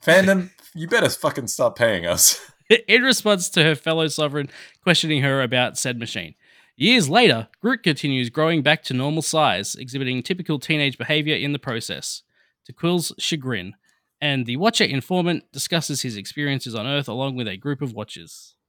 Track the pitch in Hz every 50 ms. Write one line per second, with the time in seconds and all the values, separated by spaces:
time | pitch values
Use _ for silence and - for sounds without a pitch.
0 | - - 165 185 190 190 196 190 180 185 _ _ - - _ 165 160 165 - 233
1 | 185 135 - - - 156 - - 127 107 - - 135 117 - - 123 117 107 90
2 | 85 85 87 85 - - - - - - _ _ _ _ 214 - - - 196 247
3 | 247 262 247 - - 214 208 190 175 - - 185 156 156 156 143 - 165 160 160
4 | 160 160 143 - 156 147 139 147 143 135 - - - - _ _ _ - 170 -
5 | - 160 156 143 131 139 135 135 131 120 127 127 123 117 - - - 135 123 120
6 | 117 113 - 110 87 78 - _ _ _ _ _ _ _ _ _ 127 196 247 254
7 | 180 131 151 226 247 202 131 113 113 - _ _ - 220 262 233 _ 175 151 139
8 | - 147 135 131 127 123 - - 156 160 170 160 135 143 156 156 _ - 135 123
9 | 131 143 156 160 151 - - 160 151 131 98 90 101 - - - - 127 120 135
10 | 135 127 127 127 120 - 185 180 175 - 156 143 - - 160 151 143 139 127 -
11 | - - 151 151 151 151 156 107 104 143 143 139 - 139 120 113 113 - 87 69
12 | - - - - _ _ _ _ _ _ _ _ _ _ - _ - 170 175 180
13 | 156 - - - - - - 160 127 127 123 101 90 95 - _ _ _ _ _
14 | _ _ _ _ - 147 143 131 123 113 123 135 180 220 226 - 233 - - 135
15 | 120 - 185 180 175 170 175 - - _ _ 135 - - - 165 147 - 147 127
16 | - 131 113 101 98 - - - 147 143 139 131 - 127 113 113 107 127 139 147
17 | 147 - 107 123 131 139 131 123 123 107 95 95 - 143 143 131 151 131 110 104
18 | 107 - - 82 85 80 - - - - _ _ _